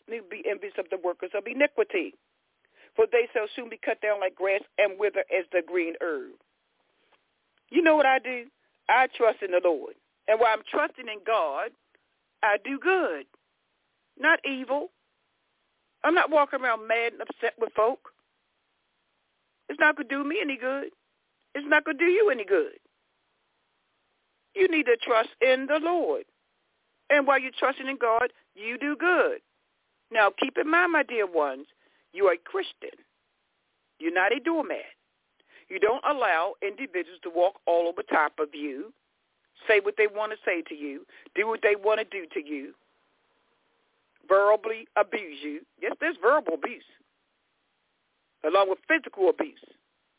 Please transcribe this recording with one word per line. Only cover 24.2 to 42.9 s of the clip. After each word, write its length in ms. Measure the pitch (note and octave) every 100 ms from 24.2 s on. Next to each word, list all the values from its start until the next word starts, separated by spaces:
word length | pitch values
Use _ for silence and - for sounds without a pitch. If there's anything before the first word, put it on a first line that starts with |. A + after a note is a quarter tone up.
| _ _ _
You 120 | G4 F#4+
need 200 | D#4+ A#3+
to 100 | A#3
trust 320 | - A3 B3 -
in 240 | C4 C4 C4+
the 120 | D#4
Lord. 460 | D#4+ F4 A#3 C3 - _ _ _ _ _ _ _ _
And 160 | D4 C4+
while 120 | C4+
you're 120 | C4 -
trusting 280 | C4 C4+ C4+
in 120 | C4+
God, 340 | A#3+ A3+ B3 - _
you 240 | - A3 A#3+
do 180 | C#4+ D4+
good. 440 | F4 F4 F3+ A#2+ _ _ _ _ _ _ _
Now, 200 | A3+ G3+ -
keep 160 | C#4 A#3+
in 140 | C#4+
mind, 220 | E4+ F4+
my 100 | D#4+
dear 240 | C#4 A#3+ F#3+
ones, 400 | E3+ C#3+ C3 D3 _ _ _ _
you 140 | F3+ G3
are 40 |
a 60 | E3+
Christian. 580 | - G4 F4 - - - _ _ _ _ _ _ _ _ _ _
You're 160 | D#3+
not 180 | F3+ G3
a 80 | C4
doormat. 560 | B3 E4 A3 C3 - _ _ _ _ _ _ - _
You 100 | F#3
don't 240 | G#3 B3+ -
allow 460 | C#4+ A3 E3 F#3 -
individuals 580 | - - C4+ F3+ E3 F3+
to 60 | F3
walk 260 | E3 F3+ - -
all 220 | E3+ E3+
over 140 | F3
top 360 | - E3+ D3 -
of 160 | D3+
you, 400 | D3+ D3 C3 G#3+ _ _ _ _ _ _ _ -
say 120 | G#3+
what 180 | G3 G#3
they 80 | G#3
wanna 300 | G3+ G#3+ G#3+ -
say 160 | F3
to 120 | D#3+
you, 300 | D3+ D3 C#3 - - -
do 120 | - A3
what 140 | A3
they 160 | G#3+ G#3
wanna 280 | G3 A3
do 200 | A3 G3+ D#3+
to 100 | F#3+
you, 300 | D3 D3 C#3 - _